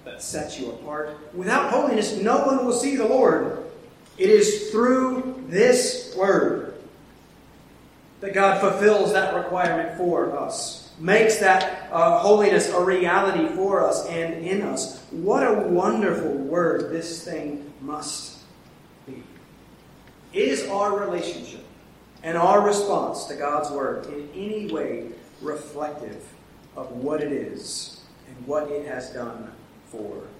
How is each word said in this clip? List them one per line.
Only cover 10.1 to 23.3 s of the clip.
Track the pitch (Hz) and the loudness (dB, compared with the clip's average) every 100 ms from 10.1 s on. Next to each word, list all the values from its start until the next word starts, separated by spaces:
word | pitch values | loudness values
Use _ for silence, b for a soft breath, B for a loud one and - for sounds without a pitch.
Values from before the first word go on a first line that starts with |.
| 156 - 143 | 0 0 -4
us, | - - - - - - | -6 -6 -8 -10 -18 -8
makes | 165 220 220 - | 2 6 6 4
that, | 196 190 - - - | 4 4 2 -4 -4
uh, | 165 170 170 | 2 4 6
holiness | 202 208 202 180 - | 6 6 8 4 2
a | 180 | 2
reality | 180 180 175 190 196 170 156 | 2 2 4 2 2 0 -2
for | 180 196 185 | 0 0 2
us | 151 - - | 2 0 -4
and | 165 165 160 | -4 -4 -6
in | 170 202 | -4 -2
us. | 208 - - - - | -2 -6 -8 -12 -12
What | 160 185 269 | -6 0 2
a | 269 208 185 | 2 2 2
wonderful | 175 196 226 190 - 156 | 2 2 2 0 0 -2
word | 135 135 175 165 147 - | -4 -2 0 0 0 -2
this | 165 165 165 | -6 -8 -12
thing | 185 156 147 143 - - | -10 -8 -8 -10 -14 -14
must | 139 151 147 - - - - - - - - - - | -12 -10 -10 -10 -12 -18 -20 -20 -20 -20 -20 -20 -20
be. | 127 - - - - - - - - - - - | -18 -20 -20 -20 -20 -20 -20 -20 -20 -20 -20 -8
Is | 190 269 - - | 0 0 0 -2
our | 196 202 202 | -2 0 0
relationship | 185 175 170 165 - - - - - - - - | -2 -4 -6 -8 -14 -18 -20 -20 -20 -20 -20 -14
and | 160 165 | -6 2
our | 180 208 | 6 6
response | 208 202 202 170 - - | 4 0 0 -2 -2 -8
to | - | -10